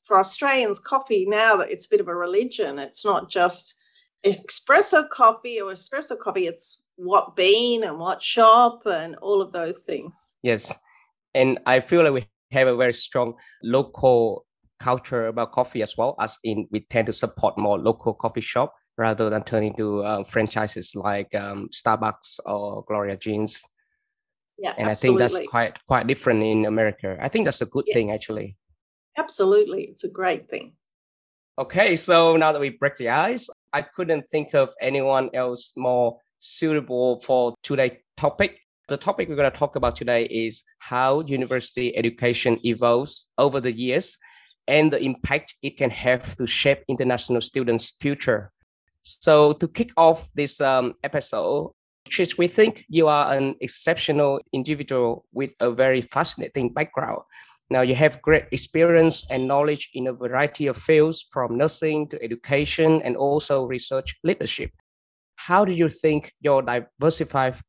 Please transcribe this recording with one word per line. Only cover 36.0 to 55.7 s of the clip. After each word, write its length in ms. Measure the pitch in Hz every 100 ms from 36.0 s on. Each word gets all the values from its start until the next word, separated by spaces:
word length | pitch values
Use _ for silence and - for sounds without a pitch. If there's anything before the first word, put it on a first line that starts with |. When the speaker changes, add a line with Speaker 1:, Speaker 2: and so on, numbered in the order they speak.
| 117 120 _ _
Speaker 2:
suitable 840 | - - 160 151 131 123 127 120
for 320 | - 127 120 120
today's 340 | - 139 127 - _ -
topic. 420 | 143 - 208 - _ _ -
The 100 | 139
topic 300 | 202 - 175
we're 80 | 147
gonna 160 | 139
talk 240 | - - 143
about 200 | 123 -
today 300 | 120 120 117
is 380 | 113 113 110 - _
how 420 | - 123 131 147
university 720 | 151 135 127 127 - - 123 -
education 640 | 117 120 123 120 127 117 123
evolves 640 | 113 120 120 143 - - -
over 220 | 139 135
the 140 | 123
years 440 | 113 127 143 - - _ - _ _ -
and 240 | 147 156
the 100 | 147
impact 540 | 135 127 - 147 - -
it 160 | 135 -
can 120 | 131
have 460 | - 127 127 - -
to 100 | 120
shape 360 | - 139 139 -
international 540 | 127 127 123 - 120
students' 540 | 113 139 120 113 - -
future. 520 | 147 143 - 107 98 _ _ _ _ _
So 520 | - - - 151 151
to 140 | 151 165
kick 240 | - 233 -
off 340 | 165 165 -
this, 260 | - 143 -
um, 360 | 139 131 123 -
episode, 680 | 139 147 - 110 82 143 160 _ _ _ -
Trish, 300 | - 175 -
we 80 | 175
think 360 | 220 220 - -
you 180 | 160 156
are 260 | 147 139
an 220 | 135 135 -
exceptional 800 | 127 - - 165 - 147 143 139 -
individual 760 | 135 131 147 139 131 120 - _
with 220 | 127 135 -
a 100 |
very 320 | 123